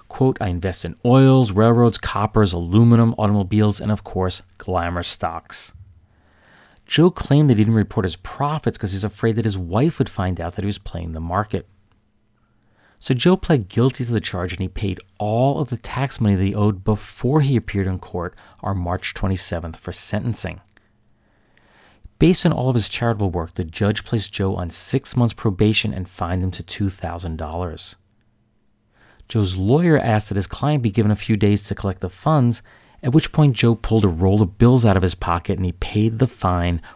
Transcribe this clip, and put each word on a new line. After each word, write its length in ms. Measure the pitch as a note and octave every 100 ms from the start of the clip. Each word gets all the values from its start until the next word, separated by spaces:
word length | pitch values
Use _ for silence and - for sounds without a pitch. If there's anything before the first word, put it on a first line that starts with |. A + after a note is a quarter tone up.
| -
Quote, 280 | - C3 -
"I 100 | G2
invest 360 | F2 F#2 - E2+
in 120 | -
oils, 500 | A#2+ C3 C3+ C3 A2+
railroads, 440 | F#2+ A2+ A#2 A#2+ -
coppers, 560 | - G2+ G#2+ A2 G2+
aluminum, 640 | F2 E2+ G#2 A#2 A#2 A2+ -
automobiles, 640 | G#2 G#2 F#2 G#2+ G#2 G2+
and 120 | G#2
of 120 | G#2+
course, 400 | - F#2+ F#2 - - -
glamour 420 | - F2+ E2+ F2
stocks." 720 | E2+ - E2 E2 - - - - - _ _ _ _ _ _ _ _ _ -
Joe 240 | - F3
claimed 400 | - - C#3 D3+
that 80 | G#2+
he 60 |
didn't 140 | G#2+ A2+
report 260 | G2 -
his 140 | F#2+ -
profits 600 | - - C#3+ D#3 - -
'cause 140 | G2
he's 140 | G2 G2+
afraid 320 | - A2+ A2
that 80 | A2+
his 120 | F#2+
wife 400 | F2 G#2 D#3+ -
would 120 | -
find 300 | - F#2 F2
out 140 | E2+
that 100 | -
he 40 | G2
was 100 | G2+
playing 360 | - E2+ E2+
the 80 | D#2+
market. 460 | E2 F#2 G#2+ F#2 - _ _ _ _ _ _ _ _ _ _ _ _ _
So 140 | -
Joe 240 | B2+ F3 F#3+
pled 320 | - D3 F#2+
guilty 360 | - B2+ - A#2+
to 60 |
the 80 | A2+
charge 320 | E2+ F#2+ F2+
and 100 | E2+
he 60 | F#2
paid 320 | - G2+ F#2+ - -
all 420 | G#2+ A2+ C3 D3
of 100 | C3+
the 80 | A#2
tax 420 | - - C3+ -
money 140 | A2 F#2+
that 80 |
he 100 | F#2+
owed 300 | G#2+ G#2 F#2+
before 560 | G2+ G#2 - - B2 D#3
he 160 | C#3 A#2+
appeared 320 | - G2+ F#2+
in 120 | F#2
court 360 | - F2+ F2 - - -
on 160 | G#2 F#2+
March 360 | E2+ F#2 -
twenty-seventh 640 | - F#2+ F#2 - E2+ E2 D#2+
for 160 | -
sentencing. 640 | - - G#2+ A#2+ G#2+ F2 E2 - _ _ _ _ _ _ _ _ _ _ _ _ _ - -
Based 260 | D#3+ F3+ E3
on 80 |
all 160 | - B2+
of 60 | A#2+
his 120 | G2+
charitable 440 | - A#2 G#2 G2
work, 240 | E2+ D#2+ -
the 100 | D#2+
judge 400 | - G#2 G#2+ -
placed 260 | A2+ -
Joe 240 | - F#2+ F#2+
on 140 | F2
six 480 | - - - - B2+
months 160 | A#2
probation 600 | - A2+ F#2 G#2+ A2 G#2+
and 140 | - F2
fined 340 | - F2 F2+
him 100 | F#2
to 120 | -
two 260 | - - G2
thousand 480 | - E2+ E2+ F2 D#2+
dollars. 600 | D#2 E2+ F2+ D#2 - - _ _ _ _ _ _ _ _ _ _ _ _ -
Joe's 300 | A2+ F#2+ F#2
lawyer 400 | F#2+ D3 F3 D3+
asked 320 | A#2 G#2+ -
that 80 | G2
his 100 | F#2+
client 360 | - C#3 D3+
be 80 | A#2
given 200 | G#2+ G#2
a 60 | G#2
few 180 | - G#2+
days 280 | G#2 G#2
to 120 | - G2
collect 240 | G2+ -
the 100 | F2+
funds, 520 | - D3+ D#3 A#2+ A2+ - _ _ _
at 120 | B2+
which 200 | D3+ -
point 240 | - D3 A#2+
Joe 180 | A#2 A2+
pulled 300 | - A2+ G2+
a 40 |
roll 320 | D#2+ F#2+ G#2
of 160 | F#2+ -
bills 280 | A#2+ B2+ A2+
out 100 | F#2+
of 80 |
his 120 | F2+ -
pocket 420 | - E2+ - F#2+
and 80 | F#2
he 80 |
paid 460 | - - G#2+ A2 A2+
the 80 | B2+
fine 540 | - F#2 F2+ F2 E2+ -